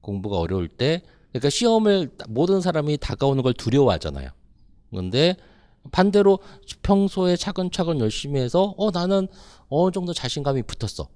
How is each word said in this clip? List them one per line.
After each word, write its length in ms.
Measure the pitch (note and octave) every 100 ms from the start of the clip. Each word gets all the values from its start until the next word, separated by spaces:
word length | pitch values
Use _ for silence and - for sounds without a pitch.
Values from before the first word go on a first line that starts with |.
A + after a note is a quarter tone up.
공부가 380 | - G2+ G2+ G2
어려울 300 | E2 F#2+ E2+
때. 340 | - B2+ E3+ - _ _
그러니까 180 | B2+ C3
시험을 600 | - A#3 A3+ A3 G3 C#3+ - -
모든 320 | A2 F3 F#3+
사람이 380 | F#3 D#3+ D3 D3
다가오는 440 | - G#2+ C#3 C3+
걸 100 | B2+
두려워하잖아요. 760 | A#2+ - C3 C3 E2+ D#2+ C#2 C2+ - _ _ - - _
근데 420 | G2 F#2 A#2 E3 F#3 - _ _ _ C3+
반대로 460 | - G3 G3+ G3 F#3+ - - - -
평소에 540 | - G3 G3 - F#3 F3+
차근차근 640 | - F#3 F3+ - E3+ D#3
열심히 400 | A2 - C#3+ C#3
해서, 340 | B2 E3+ G3 F#3
어, 120 | G#3
나는 380 | F3 F3+ G3 F#3+ - - - _
어느 220 | C#3+ F#3
정도 220 | F3+ F3+
자신감이 480 | E3+ B2+ - C#3 C3+
붙었어. 460 | A2+ - A2 - D2